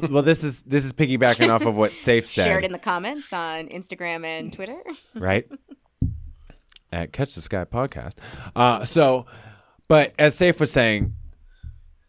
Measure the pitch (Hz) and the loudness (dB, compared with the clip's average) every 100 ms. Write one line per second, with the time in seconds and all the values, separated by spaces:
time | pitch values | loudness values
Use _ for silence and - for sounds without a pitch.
0 | 147 139 143 160 151 123 - 143 135 123 | 6 2 4 2 0 -8 -2 -2 -2 -2
1 | 147 127 123 110 117 113 107 107 107 - | 0 4 4 4 4 4 2 2 0 0
2 | - 117 - - 90 190 185 180 220 180 | 2 2 2 0 2 2 -2 -6 -4 -4
3 | 202 302 - 185 165 160 160 180 185 180 | -4 -10 -10 -8 -8 -8 -10 -14 -14 -10
4 | 175 165 165 160 160 160 190 311 381 294 | -8 -8 -8 -10 -10 -12 -14 -14 -14 -16
5 | _ 226 190 196 - 277 _ 277 _ - | _ -8 -2 -2 -4 -18 _ -20 _ -6
6 | - - - - - - _ - - 85 | -4 -6 -14 -18 -20 -20 _ -20 -12 -10
7 | 82 - 135 - - 98 87 120 135 - | -8 -6 -8 -8 -8 -6 -4 -4 -4 -6
8 | - - - - - - 123 113 113 170 | -14 -14 -18 -18 -10 2 2 2 0 4
9 | 139 127 - - - - _ _ - 156 | 4 4 -4 -20 -20 -20 _ _ 4 4
10 | 139 - 151 - 180 165 151 139 117 104 | 4 4 2 4 2 2 0 2 2 2
11 | 101 - - - - _ - - - _ | -2 -6 -16 -20 -20 _ -20 -20 -20 _